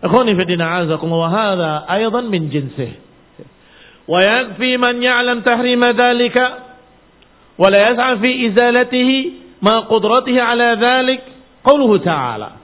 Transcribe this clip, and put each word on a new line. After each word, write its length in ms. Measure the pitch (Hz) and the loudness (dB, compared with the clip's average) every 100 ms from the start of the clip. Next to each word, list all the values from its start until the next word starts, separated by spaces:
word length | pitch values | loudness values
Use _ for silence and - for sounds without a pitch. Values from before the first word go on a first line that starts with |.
Ikhwani 320 | 196 214 240 190 | 0 0 2 0
fi 80 | 180 | -2
din, 120 | 180 | -2
a'azakumullah, 680 | 165 175 170 160 165 165 165 | -2 -2 -2 -4 -2 -2 0
hadha 400 | 196 214 190 165 151 151 | 0 -2 -2 -2 -4 -4
aydan 440 | 185 226 233 240 | -2 -2 -2 -4
min 160 | 190 156 | -4 -4
jinsih. 480 | 143 135 131 120 - - _ _ _ - _ _ - - - - | -4 -6 -8 -10 -12 -20 _ _ _ -20 _ _ -20 -20 -20 -4
Wa 120 | 170 | 2
yakfi 560 | 190 233 247 175 254 254 | 2 2 -2 -4 -2 0
man 240 | 247 240 | 0 0
ya'lam 440 | 247 240 247 240 | 0 0 0 -2
tahrima 480 | 226 233 254 247 240 233 | 0 0 0 2 2 2
dhalika 480 | 247 240 240 247 254 254 - - _ _ _ _ _ _ _ - | 2 2 0 0 -2 -4 -18 -20 _ _ _ _ _ _ _ 2
wa 80 | 185 | 4
la 100 | 196 208 | 4 4
yas'a 240 | 233 254 240 | 2 0 0
fi 100 | 240 254 240 | 0 0 0
izalatihi 680 | 202 240 240 247 254 247 262 269 - - - | 2 2 2 0 0 2 0 -2 -10 -20 -4
ma 200 | 196 226 220 | 0 0 0
qudratihi 520 | 226 208 240 254 247 | 0 2 0 2 0
ala 400 | 240 240 240 226 | 0 0 0 2
dhalik 400 | 240 254 254 262 - - - _ | 0 0 0 -4 -6 -20 -20 _
qauluhu 400 | - 285 262 202 | 2 4 4 2
ta'ala. 600 | 175 156 123 110 104 - | 0 -4 -4 -6 -10 -16